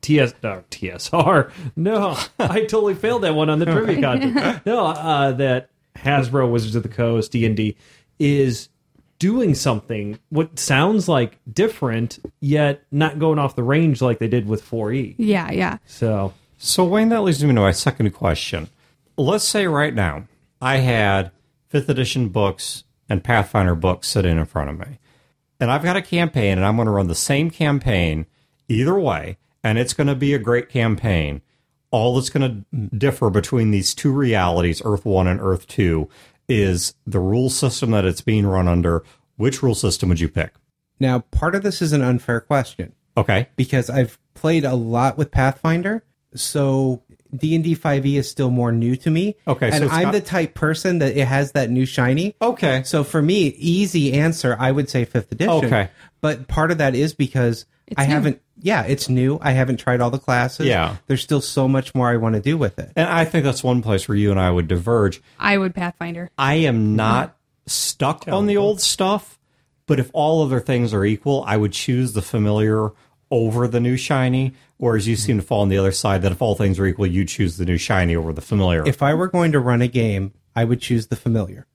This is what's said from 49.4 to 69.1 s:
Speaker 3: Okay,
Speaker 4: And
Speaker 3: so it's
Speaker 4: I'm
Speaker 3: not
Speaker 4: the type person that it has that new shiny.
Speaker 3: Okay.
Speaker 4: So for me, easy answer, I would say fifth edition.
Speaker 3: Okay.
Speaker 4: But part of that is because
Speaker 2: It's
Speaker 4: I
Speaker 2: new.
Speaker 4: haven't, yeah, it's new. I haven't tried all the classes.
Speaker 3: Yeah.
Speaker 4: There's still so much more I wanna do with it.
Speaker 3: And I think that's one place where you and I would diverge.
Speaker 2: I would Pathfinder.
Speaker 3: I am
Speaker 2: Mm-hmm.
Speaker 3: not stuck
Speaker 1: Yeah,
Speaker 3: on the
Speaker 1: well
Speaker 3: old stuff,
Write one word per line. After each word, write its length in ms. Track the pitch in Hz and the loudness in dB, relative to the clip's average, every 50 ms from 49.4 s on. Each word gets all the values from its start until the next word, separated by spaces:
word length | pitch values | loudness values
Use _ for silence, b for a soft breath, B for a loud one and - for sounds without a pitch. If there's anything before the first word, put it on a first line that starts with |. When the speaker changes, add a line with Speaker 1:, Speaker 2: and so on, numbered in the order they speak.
| _ | _
Speaker 3:
Okay, 200 | - 131 - - | -4 -2 0 0
Speaker 4:
And 100 | 113 147 | 0 2
Speaker 3:
so 80 | 151 147 | 2 0
it's 80 | 135 156 | 0 2
Speaker 4:
I'm 100 | 165 180 | 2 2
Speaker 3:
not 80 | 196 | 2
Speaker 4:
the 80 | 196 208 | 2 0
type 340 | - - 170 185 165 160 _ | -2 -2 -2 -2 -2 -2 _
person 440 | - - 156 160 156 - 185 185 170 | -2 -2 -2 -2 -2 -2 -2 0 2
that 160 | 147 135 107 | 0 0 0
it 100 | 143 135 | 0 0
has 260 | 123 135 139 143 139 | 0 2 0 0 0
that 180 | - 143 131 110 | 0 -2 0 0
new 160 | 123 127 131 | 2 0 0
shiny. 480 | 127 - - 127 123 135 151 175 208 - _ | 0 0 0 2 2 2 2 0 -2 -4 _
Speaker 3:
Okay. 420 | 220 233 247 - - 151 131 131 131 | -2 -2 0 0 0 0 0 0 -2
Speaker 4:
So 200 | - - 156 143 | 0 -2 -2 -2
for 160 | 143 - 160 | 0 0 0
me, 240 | 147 156 190 208 180 139 - - | 2 2 4 2 2 0 -2 -2
easy 540 | 135 170 170 185 202 190 - 170 143 139 127 | 0 0 2 2 2 2 2 0 2 2 2
answer, 420 | 143 151 165 160 - - 127 120 107 | 2 2 2 0 0 0 -2 0 2
I 140 | 131 131 | 0 0
would 160 | 135 143 139 - | 2 0 -2 -2
say 160 | - 131 120 | -2 -2 -2
fifth 260 | - _ 123 104 _ | 0 _ -4 -4 _
edition. 320 | - 107 175 180 170 156 135 | -6 -2 0 2 2 2 2
Speaker 3:
Okay. 240 | 120 127 110 98 90 B B B B B _ | 2 2 0 0 -2 B B B B B _
Speaker 4:
But 280 | - 151 151 117 131 - | -4 -4 -4 -4 -6 -4
part 220 | - 156 151 165 | -2 0 0 0
of 80 | 175 156 | 0 2
that 160 | 151 135 127 | 0 0 2
is 200 | 123 143 160 - | 0 -2 -2 0
because 520 | - 143 127 - 131 123 120 117 - - _ _ _ _ | -4 -4 -2 0 0 0 0 0 -2 -8 _ _ _ _
Speaker 2:
It's 140 | - - - | -10 -4 -2
Speaker 4:
I 60 | 139 | 0
Speaker 2:
new. 60 | 139 | 2
Speaker 4:
haven't, 300 | 151 147 - 151 131 - _ _ _ - | 2 2 2 0 -2 -4 _ _ _ -6
yeah, 220 | - 180 214 165 110 | -2 -2 0 0 0
it's 240 | 101 139 135 - - | -2 -2 -4 -2 -2
new. 300 | 127 127 127 131 143 - | 0 0 2 0 0 -2
I 120 | - 139 | -2 0
haven't 240 | 127 131 131 127 131 113 | 2 2 2 0 -2 -4
tried 220 | - - 123 123 | -2 -2 0 0
all 100 | 120 120 | 0 -2
the 80 | 123 135 | -2 -4
classes. 480 | _ - 127 123 123 127 - - 156 | _ -2 0 0 0 -2 -2 -2 0
Speaker 3:
Yeah. 300 | 135 117 90 80 82 95 - _ | 0 2 2 0 -2 -4 -8 _
Speaker 4:
There's 160 | - 135 127 | -4 -4 -4
still 180 | - - 156 139 | -2 -2 -2 -2
so 260 | - - - 143 135 131 | -2 -2 -2 0 0 2
much 260 | 135 135 131 - - | 2 0 -2 -2 -2
more 140 | 131 123 120 | 0 0 2
I 80 | 120 | 2
wanna 240 | 117 113 113 113 107 | 0 0 0 0 0
do 160 | 98 135 160 165 | 0 -2 -2 0
with 200 | 139 101 - - | -2 -2 -4 -6
it. 120 | - - - | -14 -6 -2
Speaker 3:
And 120 | 156 165 175 | -2 0 0
I 160 | 170 170 165 | 2 0 0
think 200 | 160 - 170 139 | 0 0 0 0
that's 180 | 139 127 - - | 0 -2 0 0
one 160 | 127 123 123 | 0 0 0
place 260 | 110 113 104 95 - - | 0 0 -2 -2 0 0
where 80 | 104 101 | 0 2
you 120 | 104 101 | 2 2
and 100 | 101 95 | 2 2
I 100 | 92 90 | 2 2
would 180 | 90 90 85 78 | 2 2 0 0
diverge. 540 | 90 87 87 110 117 117 104 98 85 - b b b b | -2 -2 0 0 2 2 2 2 0 -4 b b b b
Speaker 2:
I 180 | - 208 202 | 0 0 0
would 180 | 196 190 185 175 | 2 0 -2 -4
Pathfinder. 560 | - 180 175 - _ 170 170 170 170 175 175 _ | -4 -6 -6 -6 _ -10 -10 -10 -10 -12 -12 _
Speaker 3:
I 180 | - 139 135 147 | -2 0 2 2
am 200 | 160 160 143 120 | 4 2 2 2
Speaker 2:
Mm-hmm. 200 | 113 107 107 107 | 2 2 2 2
Speaker 3:
not 400 | 107 110 110 117 123 151 - _ _ _ _ _ _ _ | 2 2 2 2 0 0 -4 _ _ _ _ _ _ _
stuck 600 | - - - - - - _ - 139 160 - - | -8 -6 -4 -4 -6 -4 _ -2 -2 -2 -4 -6
Speaker 1:
Yeah, 80 | 180 175 | -4 -2
Speaker 3:
on 120 | 196 208 | -2 0
the 100 | 208 202 | 0 2
Speaker 1:
well 100 | 202 202 202 | 2 2 0
Speaker 3:
old 120 | 214 180 | 0 0
stuff, 580 | - - - - 190 190 | -2 -4 -2 0 0 0